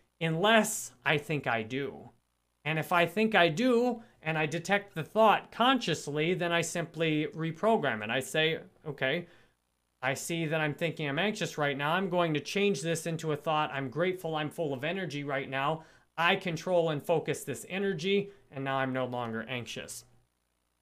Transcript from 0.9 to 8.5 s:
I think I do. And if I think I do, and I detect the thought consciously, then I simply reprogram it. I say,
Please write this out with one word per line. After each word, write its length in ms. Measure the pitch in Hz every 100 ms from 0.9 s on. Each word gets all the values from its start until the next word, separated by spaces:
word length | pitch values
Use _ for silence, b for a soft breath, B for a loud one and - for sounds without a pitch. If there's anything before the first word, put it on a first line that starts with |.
| -
I 140 | 143 156
think 280 | 151 151 135
I 160 | 117
do. 480 | 110 131 131 76 113 - _ _ _ _
And 140 | 147 156
if 140 | 147
I 140 | 175 170
think 280 | 214 220
I 140 | 202 170
do, 540 | 156 254 233 247 226 B B
and 140 | 156 160
I 80 | 156
detect 480 | 170 170 196 196
the 80 | 165
thought 480 | - 214 220 175 -
consciously, 840 | - 247 262 180 147 - 147 160
then 180 | 170 175
I 80 | 170
simply 640 | 165 175 160 160 165 151 156
reprogram 680 | 160 160 156 214 220 139 110
it. 60 | 107
I 100 | 127
say, 400 | 127 156 156